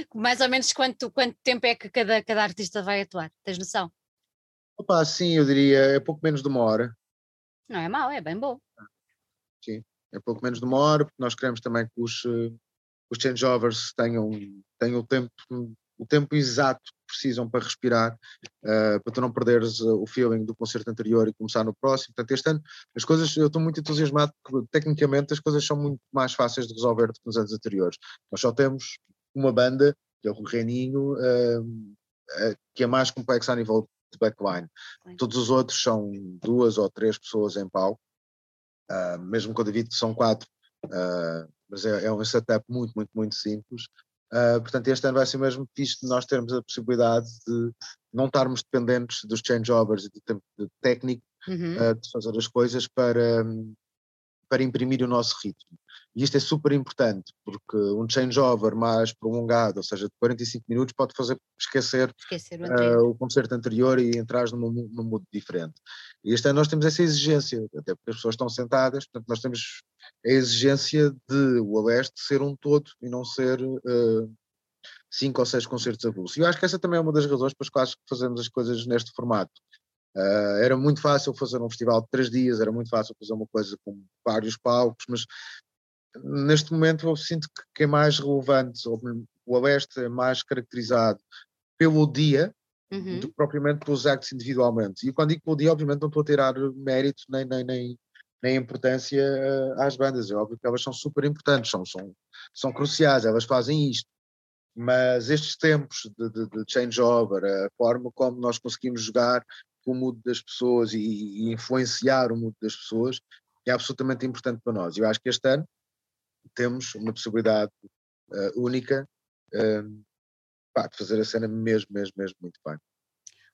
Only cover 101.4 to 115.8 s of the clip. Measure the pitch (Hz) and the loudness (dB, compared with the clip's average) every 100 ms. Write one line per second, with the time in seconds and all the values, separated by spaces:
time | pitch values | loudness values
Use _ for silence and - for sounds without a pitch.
101.4 | - 139 113 95 90 92 95 - _ - | 2 2 0 -6 -6 -12 -14 -18 _ -20
102.4 | - - 131 120 143 - 151 131 110 113 | -20 -8 -6 -4 -4 2 4 4 4 0
103.4 | 113 127 120 151 143 113 - _ _ _ | 2 0 2 0 0 -2 -8 _ _ _
104.4 | _ _ _ 113 120 127 127 123 113 151 | _ _ _ -6 2 4 4 2 2 0
105.4 | 151 - 160 151 139 - 110 104 113 107 | -2 0 2 2 0 -10 -12 -8 -6 -6
106.4 | 107 107 107 127 123 117 120 120 107 98 | -6 -6 -2 -2 0 2 4 4 2 0
107.4 | 98 98 98 - 117 120 123 - 127 123 | 0 -2 -2 0 0 0 -4 -2 -2 0
108.4 | 120 113 120 - 127 120 110 123 120 123 | -4 -4 -8 -8 -6 -6 -2 0 2 0
109.4 | - - - _ - 127 127 117 123 120 | -2 -16 -20 _ -6 -2 -4 -4 -6 -6
110.4 | - - 123 120 113 110 107 104 104 101 | -8 -2 2 2 2 -2 -4 -4 -6 -4
111.4 | 113 113 - 131 120 - 127 131 123 117 | -4 -4 -2 -2 0 0 2 2 2 -2
112.4 | 113 - 107 - - 113 127 123 - - | -6 -6 -8 -8 -6 -2 -2 -4 -12 -20
113.4 | _ _ - 127 - 131 131 120 131 120 | _ _ -2 -2 -2 -4 -4 -2 -6 -6
114.4 | 127 113 120 110 87 85 110 107 127 - | -6 -4 -4 -4 -4 0 0 0 -2 0
115.4 | 131 143 - _ | 2 0 -2 _